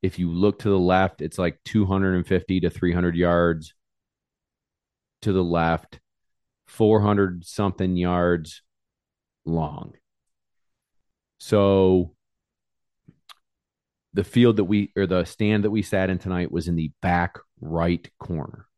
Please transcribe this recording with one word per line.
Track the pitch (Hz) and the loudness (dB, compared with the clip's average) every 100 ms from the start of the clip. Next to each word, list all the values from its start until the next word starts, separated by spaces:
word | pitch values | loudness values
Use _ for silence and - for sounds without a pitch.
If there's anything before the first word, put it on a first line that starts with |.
If | 92 - | -4 -2
you | 87 | -4
look | 85 104 - | 0 0 0
to | 107 | -2
the | 98 | 0
left, | 90 92 95 - | 4 4 2 -2
it's, | 78 - | -10 -4
like, | 87 - | -4 -4
two | - 110 98 | -4 -2 0
hundred | 95 95 | 0 0
and | 92 87 | -2 0
fifty | 92 - 92 | -2 0 -2
to | 85 | -2
three | - 90 | -2 -2
hundred | 87 90 85 | 0 -2 0
yards | 87 87 85 82 78 _ _ _ _ _ _ _ _ _ _ _ _ _ _ _ | 2 2 2 0 -6 _ _ _ _ _ _ _ _ _ _ _ _ _ _ _
to | - | -2
the | 95 | 0
left, | 87 85 82 82 - - _ _ _ _ _ _ _ | 0 0 0 0 -6 -20 _ _ _ _ _ _ _
four | - 110 110 | 0 2 4
hundred | 104 104 98 87 | 4 2 0 -2
something | 87 - 101 92 92 90 | -14 -6 -6 -2 -2 -2
yards | 87 87 87 87 78 - _ _ _ _ _ _ _ _ | 0 0 2 0 -4 -18 _ _ _ _ _ _ _ _
long. | - 82 76 73 - - _ _ _ _ _ _ _ _ _ _ _ _ _ _ | -6 -4 -4 -8 -18 -20 _ _ _ _ _ _ _ _ _ _ _ _ _ _
So | - 104 98 98 95 95 87 _ _ _ _ _ _ _ _ _ _ _ _ - _ _ _ _ _ _ _ | 0 2 4 4 4 4 0 _ _ _ _ _ _ _ _ _ _ _ _ -20 _ _ _ _ _ _ _
the | - | -6
field | 101 123 120 107 | -2 4 4 4
that | |
we, | 92 104 101 - | 2 0 0 -2
or | 98 | 0
the | 90 | 0
stand | 85 - 104 107 | -2 -4 0 0
that | 104 | 0
we | 107 | -2
sat | 95 98 95 | -2 -2 -2
in | 90 | -2
tonight | 95 90 87 | -4 -4 -4
was | - 85 | -6 -4
in | 82 | -4
the | 78 - | -4 -6
back | 90 87 87 - - _ | -2 0 -2 -6 -20 _
right | 76 82 85 87 - _ | -8 -2 -2 -2 -6 _
corner. | - 82 69 - - | -10 -10 -10 -14 -20